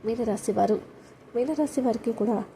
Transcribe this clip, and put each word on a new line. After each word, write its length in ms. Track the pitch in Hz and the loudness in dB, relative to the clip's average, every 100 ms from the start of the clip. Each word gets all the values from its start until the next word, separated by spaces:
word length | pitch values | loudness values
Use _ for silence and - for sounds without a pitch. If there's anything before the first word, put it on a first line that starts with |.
| 214 | -4
మీనరాశి 480 | 233 226 208 - 208 | -2 0 0 0 2
వారు. 200 | 202 214 - - - - - 240 | 2 2 -2 -20 -20 -20 -6 -2
మీనరాశి 460 | 254 302 294 285 254 | 0 0 0 2 0
వారికి 280 | 226 - 226 | 0 -2 0
కూడా 180 | 214 214 196 | 0 0 -2